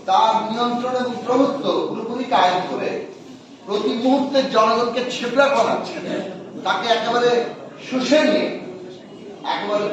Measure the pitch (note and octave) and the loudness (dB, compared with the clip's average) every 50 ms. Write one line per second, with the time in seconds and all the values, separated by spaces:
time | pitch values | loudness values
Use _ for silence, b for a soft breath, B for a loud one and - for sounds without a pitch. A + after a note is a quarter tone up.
0 | - F#3 F#3+ F#3+ A3+ A3+ A3 A3 G#3+ G#3+ A3+ A#3+ A#3+ A#3+ A#3+ B3 B3 B3+ B3+ B3 | -2 2 4 4 6 4 4 2 0 -2 -2 -2 -2 0 -2 -2 -2 -2 -2 -2
1 | B3 A#3+ G#3+ - - B3 B3+ C4+ - - - - - F3+ - - - - G#3 A3+ | -2 -2 -4 -4 -2 2 4 4 4 4 2 -2 -2 0 0 0 0 -2 -4 -6
2 | A3+ A#3 B3 C4 A#3+ - - - F3+ F3+ F#3 F3+ E3+ - - - - - - - | -6 -6 -6 -6 -4 0 2 4 4 4 4 2 -2 -4 -4 -4 -4 -4 -4 -6
3 | - - - - - - - - - - - - - G3+ G3+ - - B3+ A3+ A#3 | -8 -10 -14 -16 -18 -20 -20 -20 -20 -20 -20 -16 -8 -4 -2 -2 0 0 0 2
4 | B3 C4 C#4 C#4+ C4 - C#4 C4+ B3+ - A3 A3 A3 A3 A#3 A#3 A#3+ - - B3+ | 2 4 4 4 2 2 2 0 2 2 4 4 4 4 4 2 0 0 -2 -2
5 | B3 - - - A#3+ A#3 A#3+ C4+ C#4+ C#4 C#4 A#3 G3+ - - - - - - - | -4 -4 -4 -4 -4 -2 2 4 4 4 4 2 2 2 0 -2 -4 -6 -8 -8
6 | F3+ - - - - - - - - - - - - F#3 - G3 A3 A#3 A3+ A3+ | -6 -6 -6 -6 -6 -6 -10 -12 -14 -14 -12 -6 -2 -2 -2 0 2 2 2 2
7 | - A#3 A#3+ A#3+ A#3+ A#3+ A#3+ A#3 A3+ - - - - - - - - - B3+ B3+ | 2 0 2 4 4 4 4 4 2 -2 -6 -12 -14 -16 -16 -14 -8 -4 -2 -2
8 | - - C#4+ D#4 - - G3+ - - - - - - - - - - - - - | 2 4 4 4 6 4 4 2 0 -2 -4 -6 -10 -12 -12 -12 -14 -14 -16 -16
9 | - - - - - - - - - - - - G3 G#3 G#3 G3+ D#3+ D#3 | -16 -18 -18 -16 -16 -16 -16 -10 -6 -6 -4 -4 -4 -2 -2 -2 0 0